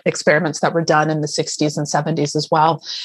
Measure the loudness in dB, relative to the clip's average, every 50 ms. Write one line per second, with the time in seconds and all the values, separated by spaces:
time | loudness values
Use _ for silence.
0 | -2 -4 -2 0 2 2 2 4 2 -2 -2 0 -2 0 0 0 2 2 2 4
1 | 4 2 0 -2 -2 -4 -4 -4 -4 -4 -2 -2 -2 -2 -2 -4 -4 -2 -2 -2
2 | 0 0 -2 -2 -2 -2 -2 -4 -2 0 2 4 4 4 2 0 -6 -12 -12 -12